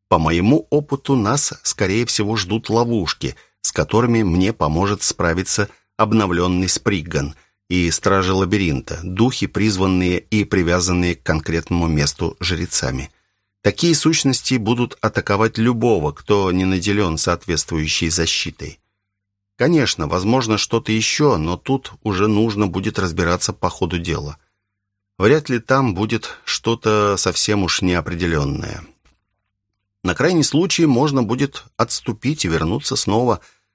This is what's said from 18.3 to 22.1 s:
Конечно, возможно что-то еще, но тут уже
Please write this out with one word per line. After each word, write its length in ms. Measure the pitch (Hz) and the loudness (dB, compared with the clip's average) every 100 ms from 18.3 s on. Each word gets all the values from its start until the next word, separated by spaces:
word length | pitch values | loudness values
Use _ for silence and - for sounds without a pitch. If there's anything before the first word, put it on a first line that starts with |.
| - - 76 73 - _ _ _ _ _ _ _ - | -2 -6 -10 -14 -16 _ _ _ _ _ _ _ -2
Конечно, 520 | 151 170 120 - 76 | 2 2 2 -2 -2
возможно 500 | 87 95 127 117 107 | -2 2 2 2 0
что-то 340 | - 117 - | 0 -2 0
еще, 460 | 110 107 - 147 101 | -2 0 0 2 2
но 180 | 78 90 | 0 -4
тут 360 | - 135 - - | -2 -4 -4 -8
уже 260 | 107 | -4